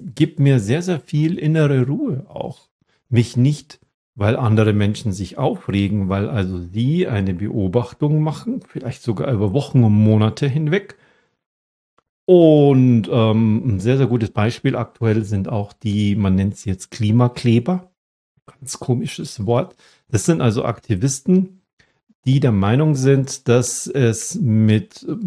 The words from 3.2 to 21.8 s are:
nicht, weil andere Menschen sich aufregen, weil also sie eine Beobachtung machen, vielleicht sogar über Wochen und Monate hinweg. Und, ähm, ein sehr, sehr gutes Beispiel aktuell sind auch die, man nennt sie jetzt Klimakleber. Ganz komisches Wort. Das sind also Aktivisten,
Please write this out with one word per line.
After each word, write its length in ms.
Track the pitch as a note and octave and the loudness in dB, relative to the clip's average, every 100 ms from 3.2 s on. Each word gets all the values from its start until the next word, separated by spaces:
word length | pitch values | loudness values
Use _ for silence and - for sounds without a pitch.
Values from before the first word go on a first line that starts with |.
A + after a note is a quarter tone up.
| A2+ B2 | 0 2
nicht, 460 | C3 D3 - - _ _ _ - | 0 0 -8 -20 _ _ _ -4
weil 220 | G#2 - | -2 0
andere 360 | B2 G#2+ G#2+ | 2 2 4
Menschen 380 | G#2 G#2 G#2 G#2+ | 2 0 -2 -6
sich 260 | F#2 F#2 - | -6 -8 -4
aufregen, 680 | C3+ G#3+ - G2 G2 G#2 F#2+ | -4 -4 -4 -2 -2 -2 -2
weil 220 | G2 A2 | -2 -2
also 300 | A2 F#2 F2+ | -4 -4 -6
sie 480 | E2+ G2+ B2+ E3+ - | -8 -4 -2 -2 -2
eine 260 | G#2 F#2+ | -2 -2
Beobachtung 880 | F2+ G#2 A2 F#2+ A#2+ A2 - D3 D#3 | -4 -4 -4 -2 -2 -2 -4 -2 0
machen, 400 | D#3 C#3 A#3+ C4 - | -2 -4 -8 -10 -10
vielleicht 360 | - A#2+ - | -12 -10 -8
sogar 300 | - G2 - | -6 -4 -2
über 180 | A2 G#2 | -2 0
Wochen 300 | A#2 - C3+ | -2 0 2
und 100 | A2+ | 4
Monate 540 | G#2 G#2+ G#2+ A2 A2 C#3+ | 4 4 4 2 0 -2
hinweg. 500 | C#3 D3+ G3 G3 - _ _ _ _ _ _ _ _ _ _ _ _ - | -2 -2 -4 -6 -14 _ _ _ _ _ _ _ _ _ _ _ _ 4
Und, 840 | F3+ E3 D3+ C#3+ C3 B2+ A#2 F#2+ | 6 8 6 6 6 4 4 2
ähm, 520 | B2+ A2 A2 A2 A2 C3 | 2 2 2 2 0 0
ein 140 | G2 | -2
sehr, 160 | G#2 C3+ | 0 2
sehr 100 | B2 | 2
gutes 240 | A#2+ G#2+ | 0 -2
Beispiel 460 | - G#2+ - C3+ A#2+ | 0 -2 -2 -4 -4
aktuell 480 | A2+ _ A2+ G#2+ G2+ | -6 _ 0 0 -2
sind 240 | G#2 F#2+ | -4 -4
auch 240 | G#2+ G#2 | -6 -8
die, 420 | _ G#2+ G#2 G#2 G2+ | _ -4 -2 0 0
man 200 | G2 F#2+ | 0 0
nennt 200 | G2 G2 | 0 -4
sie 140 | G2+ | -8
jetzt 220 | F#2 - | -10 -10
Klimakleber. 1000 | - G#2+ A#2 A#2+ - A#2+ A2+ A#2+ F3+ - _ _ _ _ _ _ | -6 0 2 2 0 0 2 0 -4 -8 _ _ _ _ _ _
Ganz 340 | _ B2 - | _ -18 -10
komisches 680 | - A#2 A2+ - - - G2+ | -4 -2 -4 -10 -12 -8 -2
Wort. 300 | A#2+ F#3 - _ _ _ | -2 -2 -10 _ _ _
Das 160 | A2+ - | -2 0
sind 160 | E3 | 0
also 220 | B2 A2 | 0 0
Aktivisten, 1000 | - G#2 - G2 C3+ - - F#3 F#3 - _ _ | -2 -6 -6 -2 -2 -4 0 0 0 -8 _ _